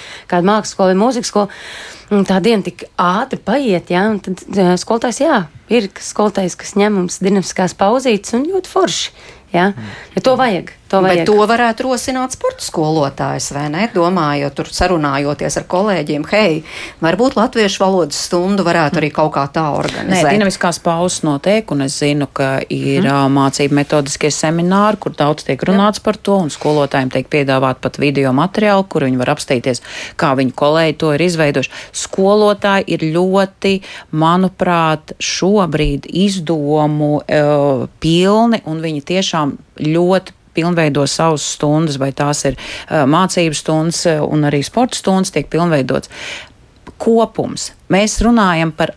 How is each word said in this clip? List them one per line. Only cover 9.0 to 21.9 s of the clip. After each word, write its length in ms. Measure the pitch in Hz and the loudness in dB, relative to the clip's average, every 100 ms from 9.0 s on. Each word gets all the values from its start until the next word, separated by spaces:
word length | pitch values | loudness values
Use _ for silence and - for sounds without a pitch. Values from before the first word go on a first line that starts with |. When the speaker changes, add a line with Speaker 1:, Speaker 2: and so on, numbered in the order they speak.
| - - - - - | -8 -10 -20 -20 -4
Speaker 1:
jā. 180 | 175 185 | 0 0
Speaker 2:
Mm. 260 | 196 110 - - - | 0 -10 -16 -8 -2
Speaker 1:
Ja 60 | |
to 140 | 262 254 | 2 2
vajag, 360 | 254 185 - - - | 2 0 -6 -16 -2
to 120 | 190 | 2
Speaker 3:
Bet 100 | 185 | 4
Speaker 1:
vajag. 140 | 180 165 | 2 4
Speaker 3:
to 80 | 208 214 | 4 4
varētu 360 | 233 240 226 | 4 2 0
rosināt 480 | 254 247 - 254 254 | -2 -2 -2 -4 -4
sporta 320 | - 508 523 | -4 -6 -4
skolotājs, 840 | - - 156 160 139 - 139 139 - | -6 -2 0 0 0 -2 -4 -4 -6
vai 160 | 139 147 | -6 -6
ne? 160 | 156 226 | -4 -2
Domājot, 600 | 196 170 185 151 143 143 | 0 2 2 0 -2 -4
tur 120 | 143 160 | -6 -8
sarunājoties 880 | - 180 175 147 139 143 147 156 165 | -2 0 2 0 0 -2 -4 -4 -6
ar 60 | |
kolēģiem, 600 | 156 180 208 185 151 147 151 | -2 -2 0 -2 -2 -4 -2
hei, 320 | 208 214 151 - - - - | 2 2 0 -4 -14 -16 -4
varbūt 340 | 165 190 254 254 | 0 2 2 2
latviešu 440 | 220 233 208 - | 0 2 0 2
valodas 400 | 190 190 151 - - | 0 2 0 -4 -4
stundu 360 | 180 180 202 | -2 0 0
varētu 360 | 170 170 151 165 | 2 2 0 0
arī 100 | 151 | -2
kaut 200 | - 156 | 0 0
kā 120 | 156 139 | 0 -2
tā 160 | - | -2
Speaker 4:
Nē, 140 | 156 139 | -2 -2
Speaker 3:
organizēt. 500 | - - - 185 151 | -4 -4 -2 2 2
Speaker 4:
dinamiskās 480 | 202 202 - 180 165 | 2 2 0 -2 -2
pauzes 420 | - 165 180 - | -2 0 -2 -2
notiek, 480 | 160 143 180 208 220 | -2 -2 0 0 0
un 100 | 143 | -4
es 140 | 135 | -4